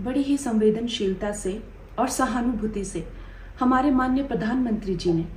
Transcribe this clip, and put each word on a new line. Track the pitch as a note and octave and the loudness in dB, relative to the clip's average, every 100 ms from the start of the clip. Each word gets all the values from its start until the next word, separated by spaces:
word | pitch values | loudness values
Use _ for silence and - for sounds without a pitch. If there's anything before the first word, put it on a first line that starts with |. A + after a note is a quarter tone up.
बड़ी | G#3 C4+ | -2 0
ही | C#4 C#4+ | 2 0
संवेदनशीलता | B3 A3 G#3+ A3 A#3+ - G3 F#3 G#3 | 2 4 4 4 0 -2 -2 -2 -4
से | G#3 F#3+ G#3+ - - - - | -4 -4 -6 -10 -18 -12 -2
और | C4 | 0
सहानुभूति | - B3 A#3+ A#3+ A3+ G#3+ G#3 | 2 0 2 0 0 -2 -4
से | F#3+ E3+ - - - - - - | -6 -6 -8 -12 -16 -16 -14 0
हमारे | B3+ C4 C#4+ | 4 4 4
माननीय | C4 C4 C4 | 4 2 0
प्रधानमंत्री | C#4 A#3 A3 B3+ A#3+ G3+ F#3+ | 0 -2 0 0 0 0 -2
जी | F3 F3+ | -2 2
ने | E3 E3 | 2 0